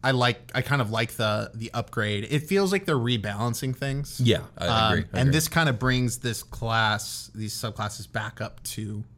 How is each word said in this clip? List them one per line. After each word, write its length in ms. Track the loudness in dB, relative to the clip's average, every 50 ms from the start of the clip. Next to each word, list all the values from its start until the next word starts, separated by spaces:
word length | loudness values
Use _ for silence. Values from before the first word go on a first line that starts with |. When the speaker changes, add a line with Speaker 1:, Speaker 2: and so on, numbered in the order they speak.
Speaker 1:
I 80 | 2 2
like, 380 | 2 4 4 2 2 0 -8 -6 -4
I 80 | -4
kind 180 | 0 0 2 0
of 80 | 2 0
like 220 | 0 0 -2 -2
the, 380 | -2 0 0 2 2 0 -2 -6 -8
the 160 | -10 -10 -6 -4
upgrade. 520 | -6 -6 -4 -2 -2 0 0 0 -2 -2 0
It 100 | -2 -2
feels 320 | 0 2 2 2 4 4
like 140 | 2 0 2
they're 100 | 2 0
rebalancing 800 | 2 2 2 0 0 0 -2 -2 -2 -2 -2 -2 -2 -4 -4 -4
things. 440 | -2 -4 -4 -2 -4 -6 -8 -2 2
Speaker 2:
Yeah, 180 | 4 4 4 4 0 -8 -8
I 100 | -4 -2
Speaker 1:
Um, 260 | 2 2 4 4 4
Speaker 2:
agree. 120 | 4 2 0 -2
I 60 | 0 2
Speaker 1:
and 100 | 4 4
Speaker 2:
agree. 40 |
Speaker 1:
this 160 | 4 4 2 2
kind 200 | 2 4 4 4
of 100 | 2 2
brings 400 | 2 2 2 2 2 0 -2 -2
this 240 | -4 -4 -4 -4
class, 880 | -8 -12 -10 -6 -2 0 2 4 4 4 2 0 -4 -8 -8 -10 -12 -12 -10
these 200 | -8 -8 -6 -6
subclasses 560 | -6 -6 -6 -4 -4 -6 -6 -6 -10 -14 -8
back 300 | -6 -6 -6 -6 -8 -8
up 220 | -10 -10 -10 -12 -10
to 400 | -10 -8 -6 -6 -6 -6 -8 -8 -10 -14